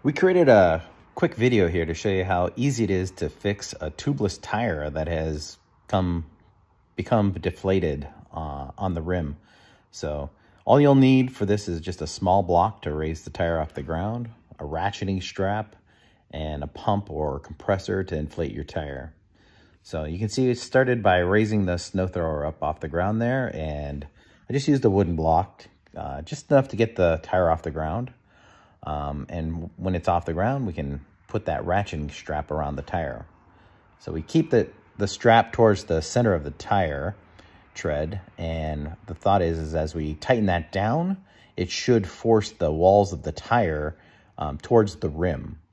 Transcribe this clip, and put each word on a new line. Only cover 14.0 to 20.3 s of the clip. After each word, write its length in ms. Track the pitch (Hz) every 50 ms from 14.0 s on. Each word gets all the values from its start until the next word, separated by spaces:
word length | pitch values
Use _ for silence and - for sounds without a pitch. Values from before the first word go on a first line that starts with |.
| 92 104 113 120 120 113 110 _ _ _ - -
a 20 |
ratcheting 580 | 76 71 76 82 90 101 - - 104 95 98 92
strap, 540 | 87 - - - 95 95 101 107 107 - - _ _ _ _ _ _ _ _ _ _ _
and 320 | - 76 78 78 76 71
a 60 | 71 73
pump 420 | _ - - - 101 104 101 -
or 300 | 78 71 78 73 67 73
compressor 640 | - - 76 - - - 101 92 - - 98 95 92
to 120 | 85 87
inflate 360 | 76 76 73 - - 82 71
your 100 | 53 71
tire. 500 | 73 - - 85 76 71 69 65 67 80 - _ _ _ _ _ _ _ _ _ _ _ _ _
So 220 | _ - - 80 78
you 160 | 76 82 90
can 80 | 110
see 220 | 104